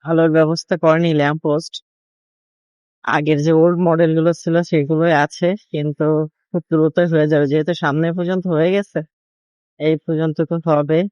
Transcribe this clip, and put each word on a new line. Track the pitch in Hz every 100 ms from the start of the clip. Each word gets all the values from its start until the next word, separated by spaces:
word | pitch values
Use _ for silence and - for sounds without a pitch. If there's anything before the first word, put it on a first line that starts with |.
| 147
আলোর | 165 165
ব্যবস্থা | 156 156 165 - 175
করেনি | 165 160 170
ল্যাম্প | 156 143 156
পোস্ট। | 156 147 - - _ _ _ _ _ _ _ _ _ _ _ _ -
আগের | 151 151 147
যে | 151
ওল্ড | 160 170 175
মডেল | 180 160 165 160
গুলো | 160
ছিল | 165 - 165
সেগুলোই | 170 165 143 156 170
আছে, | 151 151 - 175 208 _
কিন্তু | 156 147 147 151 156 156 _ _
খুব | 180 -
দ্রুতই | 160 156 165 175
হয়ে | 160 151
যাবে, | 151 143
যেহেতু | 156 156
সামনে | 170 151 147 165
পর্যন্ত | 175 175 185 180
হয়ে | 156 165
গেছে, | 196 202 160 151 _ _ _ _ _ _ _
এই | 151 156
পর্যন্ত | - 156 160 156
তো | 156 170 165
হবে | 147 147 160 196